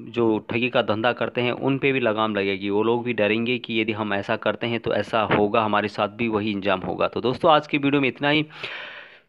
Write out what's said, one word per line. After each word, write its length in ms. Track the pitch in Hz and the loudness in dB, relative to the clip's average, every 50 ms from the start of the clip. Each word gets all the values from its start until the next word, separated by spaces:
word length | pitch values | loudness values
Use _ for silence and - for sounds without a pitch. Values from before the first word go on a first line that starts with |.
| 117 120 | -14 -6
जो 280 | 110 120 117 113 110 104 | -2 2 2 2 2 0
ठगी 300 | 98 - 113 120 120 127 | -2 -2 -2 -2 -2 0
का 120 | - 131 117 | 2 0 2
धंधा 300 | 104 104 107 110 123 120 | 2 0 0 0 0 0
करते 280 | - - 113 - 123 | 0 -2 -4 -2 -2
हैं 120 | 120 123 120 | -2 -2 -2
उन 260 | - - 135 135 135 | -2 0 0 0 2
पे 140 | 143 139 135 | 2 0 0
भी 80 | 131 | 2
लगाम 340 | 120 113 107 110 110 110 107 | 2 0 2 2 0 0 0
लगेगी। 360 | 98 98 98 98 95 98 101 | 0 0 0 -2 -2 -2 0
वो 120 | 98 104 110 | 0 2 2
लोग 220 | 113 117 120 117 | 2 0 0 -2
भी 80 | 123 120 | -2 0
डरेंगे 460 | 107 104 104 107 113 117 120 127 123 | 0 2 2 2 2 0 -2 -2 -4
कि 220 | - - 117 113 | -4 -2 -2 0
यदि 120 | 110 107 107 | 0 0 -2
हम 220 | 104 110 104 104 | -2 -2 -2 -2
ऐसा 220 | 101 98 - 113 | -2 -2 -2 -4
करते 300 | 107 - 110 104 - - | 0 0 -2 -2 -2 -2
हैं 140 | 117 117 117 | -4 -4 -4
तो 140 | - 113 - | -2 -2 -2
ऐसा 260 | 107 104 - - 117 | -2 -2 0 0 0
होगा, 420 | 110 95 - 104 104 104 107 117 110 | 2 2 2 2 2 2 2 2 2
हमारे 260 | 107 104 104 104 104 | 2 2 2 0 0
साथ 200 | - - 107 101 | 0 -2 -2 -2
भी 200 | 104 107 120 117 | -2 -4 -2 -2
वही 260 | 107 104 104 110 104 | 0 0 0 0 -2
अंजाम 260 | 101 92 101 95 92 | -2 0 0 0 0
होगा। 280 | 90 95 92 92 90 - | 0 -4 -2 -2 -2 0
तो 120 | - 101 | 0 0
दोस्तों 320 | 98 117 131 - - 170 156 | 0 0 0 2 4 6 6
आज 140 | 151 147 | 4 4
की 120 | - - 147 | 2 -2 0
वीडियो 240 | 135 139 139 143 139 | 2 2 2 2 2
में 60 | 127 | 0
इतना 200 | - - 143 143 | 0 0 0 2
ही। 180 | 147 151 151 151 - - - - - - - - - - - - - - _ | 2 2 0 -2 -6 -12 -12 -12 -12 -12 -14 -14 -16 -18 -18 -20 -20 -20 _